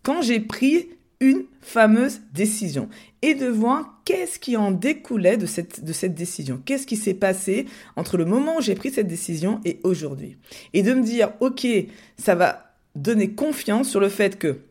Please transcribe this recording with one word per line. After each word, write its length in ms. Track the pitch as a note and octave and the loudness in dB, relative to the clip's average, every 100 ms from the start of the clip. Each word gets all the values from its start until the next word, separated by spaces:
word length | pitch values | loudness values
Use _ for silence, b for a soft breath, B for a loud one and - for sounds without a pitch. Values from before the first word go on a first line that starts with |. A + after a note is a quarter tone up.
quand 220 | - D#4+ | -2 0
j'ai 160 | B3 A#3 | 0 0
pris 500 | A3 - C4 E4 E4+ - _ _ | -2 0 2 2 0 -20 _ _
une 240 | C4+ C4+ - _ | 4 4 -2 _
fameuse 600 | - A#3 A3 A3 C4+ - - | -4 4 6 6 4 -2 -10
décision. 560 | C#3 G#3+ - F#3 C#3 - B B _ | -2 -2 0 -4 -4 -6 B B _
Et 140 | C#4 C#4 | 0 2
de 120 | B3+ | 0
voir 540 | A3 A3+ C#4+ D#4 _ | 2 2 0 -2 _
qu'est-ce 340 | - G4 F4 - | -4 -2 -2 -8
qui 200 | - A#3 | -4 0
en 140 | G3+ | 0
découlait 680 | F#3 A#3 D#4 - A3+ F3+ A3 | 0 -2 -2 -4 2 2 2
de 80 | F3+ | -2
cette, 400 | - E3+ - D#3 | -6 -8 -12 -10
de 80 | |
cette 200 | D#3+ F#3 | -4 -4
décision. 480 | D#3+ F3 - C#3 B2+ - | -4 -8 -6 -6 -6 -4
Qu'est-ce 200 | C4+ C4+ | -4 -2
qui 120 | G#3+ | -4
s'est 160 | G#3+ | -2
passé 520 | F#3 G3 F#3+ - G#3 C#4 B B - | 0 0 0 -2 -2 -4 B B -8
entre 220 | F3 F3+ | -2 0
le 80 | E3 | 2
moment 320 | A3+ D4+ E4 | 2 2 0
où 40 | |
j'ai 140 | G#3+ F#3 | -2 -2
pris 160 | C#4 | -4
cette 160 | C4+ G3 | -4 -4
décision 540 | E3+ - D#3+ F#3 G#3+ | -4 -8 -4 -2 -2
et 160 | F3 E3 F#3 | -4 -2 -2
aujourd'hui. 500 | F3+ D3+ C#3 D3 - B B B | -2 -4 -10 -12 -16 B B B
Et 100 | F#3 | 0
de 100 | G3+ | 2
me 100 | C4 | 2
dire, 280 | A3 A#3 A#3+ - | 2 2 0 2
ok, 260 | C4 C4 B3 G#3+ - B B - | -2 0 0 0 -2 B B -4
ça 180 | - F3 | 0 4
va 380 | F3 - _ _ _ D3 | 2 0 _ _ _ -6
donner 360 | D3 A3 G3 | 0 2 2
confiance 560 | G#3+ D4+ C#4+ - G#3+ C4 | 0 -4 -2 -2 0 0
sur 140 | - | 2
le 80 | G3+ | 0
fait 280 | G3+ G3+ G3 | 2 0 0
que 220 | D#3 C#3 - | -4 -4 -12